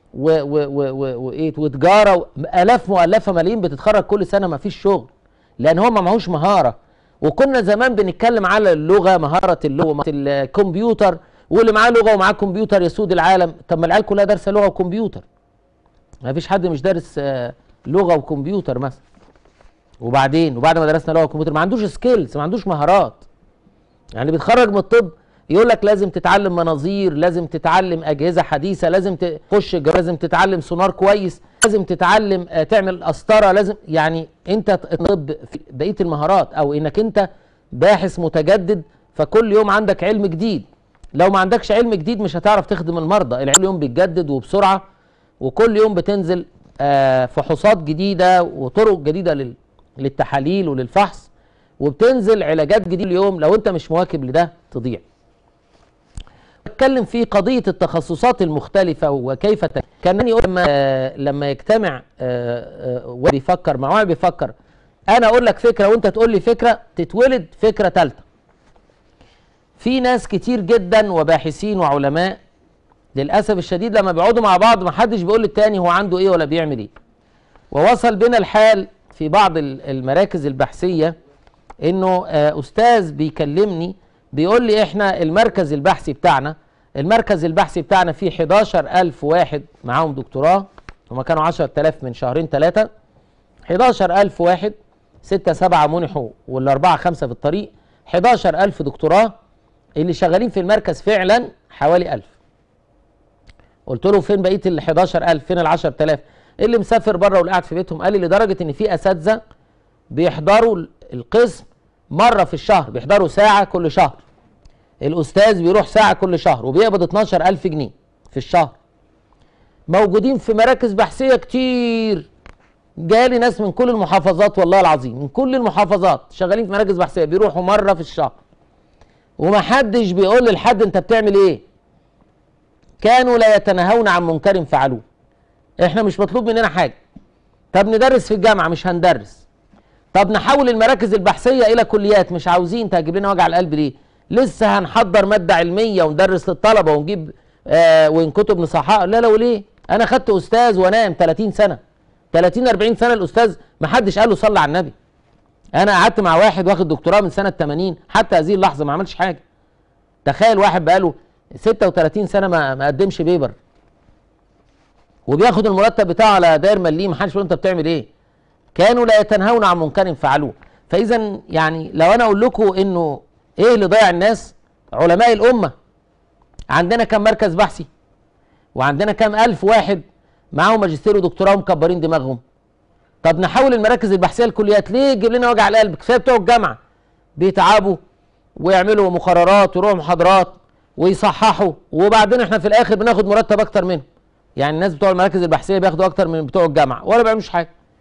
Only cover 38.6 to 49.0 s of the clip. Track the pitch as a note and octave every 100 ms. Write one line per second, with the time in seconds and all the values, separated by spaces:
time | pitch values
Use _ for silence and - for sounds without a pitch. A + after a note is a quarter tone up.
38.6 | F3 G3 - _ _ - D3+ A3 A3+ G#3
39.6 | G#3 G#3 G#3 G3 F3+ G#3+ G3+ D#3+ A3 D#3+
40.6 | - _ _ _ - C#3 F#3 F#3+ F#3 A#3
41.6 | - G#3+ A#3 G3+ D#3 A3 G3 E3+ G#3 G#3
42.6 | - F#3+ E3 E3+ D#3+ G3+ B2+ B2 C#3 C3+
43.6 | F#3+ F3+ C#3+ B2+ F#3 E3 D3+ C3+ - G3+
44.6 | G3 F#3+ - _ _ _ _ _ C3 E3
45.6 | A3+ G#3+ G#3+ F3+ G3 G3+ E3 F3+ - _
46.6 | _ - C#3+ C#3 C3+ C3 B2+ - C3+ D#3
47.6 | G#3 G#3 D3+ D#3 G3 F3 F3+ F#3 F3 -
48.6 | C3 G3+ A3 F3+